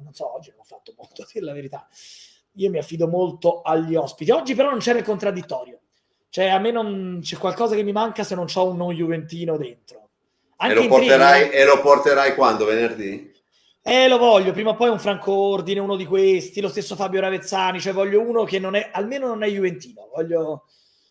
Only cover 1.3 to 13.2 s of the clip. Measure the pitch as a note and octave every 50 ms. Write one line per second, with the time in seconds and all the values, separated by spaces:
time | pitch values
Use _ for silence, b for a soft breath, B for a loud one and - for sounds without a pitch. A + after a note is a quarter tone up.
1.3 | - A3 F3+ D3 C#3+ C#3+ C#3 C3+ C#3+ C3+ - b b b b b b b b b
2.3 | b b b _ _ G3 F#3+ G3 F3+ D#3 D3 - E3 D#3+ E3 E3 F3 F3+ F#3 E3+
3.3 | - - - F3 E3 - - D#3 D#3+ E3 E3 D#3+ D#3+ D#3+ C#3+ C#3 - - D#3 D#3+
4.3 | B3 E4 C#4+ B3+ B3+ A3 C4+ C#4+ C4+ A3 - A#3 A#3+ A#3+ G3+ G#3 G#3+ F#3+ G#3+ G3+
5.3 | F#3 F3+ F3+ - E3+ - - - - - _ _ _ _ _ _ _ _ _ _
6.3 | - F#3 F#3 F#3+ F#3+ F#3+ G3+ A3+ A#3+ A#3 A3 G#3 G3+ F#3+ F#3+ F#3 F3+ F3 E3 -
7.3 | E3 D3+ - F#3 F3 - A#3 A3 G#3+ G#3 G#3 G3+ G3+ G#3 A3+ A3+ - - G3+ -
8.3 | G3 F3 F3 D#3 - F#3+ F#3 F#3 F3+ F3 F3 F3 F3 D#3+ E3+ E3 E3 D#3+ D3+ D#3+
9.3 | E3+ E3+ E3+ E3+ D#3+ D3+ C#3 B2 A#2+ _ _ - - - _ _ _ _ _ _
10.3 | _ _ _ _ _ - F#3 - G#3+ A3+ A#3+ A3+ C3 C3 C4 B3 C3+ C3 C3+ C#3
11.3 | C#3+ C#3 - - C3+ C#3 C3+ C#3+ C#3 C3+ C#3 C#3+ C#3+ B2 - D3+ C#3+ C#3 C#3 C3+
12.3 | C3+ C#3 C3 A#2 A2 G#2 G#2+ G#2+ A2 A2+ A#2 A2+ - A2 G#2 G2 G2+ G2+